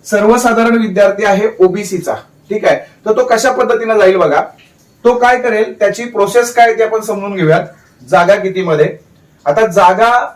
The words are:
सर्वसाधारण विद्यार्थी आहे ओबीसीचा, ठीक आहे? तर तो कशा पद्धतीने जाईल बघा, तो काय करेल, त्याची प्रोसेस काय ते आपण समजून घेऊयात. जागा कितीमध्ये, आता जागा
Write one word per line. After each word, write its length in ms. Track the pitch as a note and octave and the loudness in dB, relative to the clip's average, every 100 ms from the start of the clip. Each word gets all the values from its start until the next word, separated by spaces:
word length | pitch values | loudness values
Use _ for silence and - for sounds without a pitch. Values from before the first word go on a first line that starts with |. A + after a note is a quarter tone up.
सर्वसाधारण 720 | - G#3 G#3+ A#3 B3 A3+ A3+ A3+ | -4 0 2 2 0 0 0 0
विद्यार्थी 480 | G#3 F#3 G3 G3 | -2 0 0 0
आहे 240 | G#3+ G3 A3 - | -2 0 -2 2
ओबीसीचा, 540 | F#3 F#3+ F#3+ F#3 D3+ - - _ _ | 0 0 -6 -8 -6 -8 -12 _ _
ठीक 140 | G#3+ | -2
आहे? 120 | - - | 0 -2
तर 360 | - _ G#3 | -6 _ -4
तो 120 | A3 | -2
कशा 260 | B3 A3+ C4 | 0 0 0
पद्धतीने 460 | B3+ A3 A3+ A3+ G#3+ | -2 -2 -2 0 2
जाईल 180 | F#3+ F#3+ | 2 2
बघा, 240 | D#3+ C#3+ - - _ _ _ _ | 0 0 -4 -14 _ _ _ _
तो 100 | A#3 | 0
काय 240 | A#3+ B3 B3 | 4 2 2
करेल, 340 | B3 G#3+ A3 - | -2 -2 -4 -2
त्याची 260 | G3 G3 | -2 -2
प्रोसेस 480 | A#3+ G3+ G3 A#3+ A#3 | -8 -2 0 0 0
काय 200 | A#3+ A#3 | 2 2
ते 80 | A3 | 2
आपण 180 | A3 A3 | -2 -2
समजून 340 | G#3+ G3 G3+ | -6 -8 -8
घेऊयात. 280 | G3 D#3 E3+ - - _ _ B2 | -2 0 0 -2 -16 _ _ -2
जागा 240 | D3 F3 | 0 2
कितीमध्ये, 640 | G#3 F#3+ F#3 F3 D3+ - - _ _ _ _ - | 0 0 -6 -4 0 -2 -4 _ _ _ _ -4
आता 200 | A3+ A3 | 0 0
जागा 460 | F3+ A3 G#3+ A3+ B3 - | 4 2 4 2 2 -2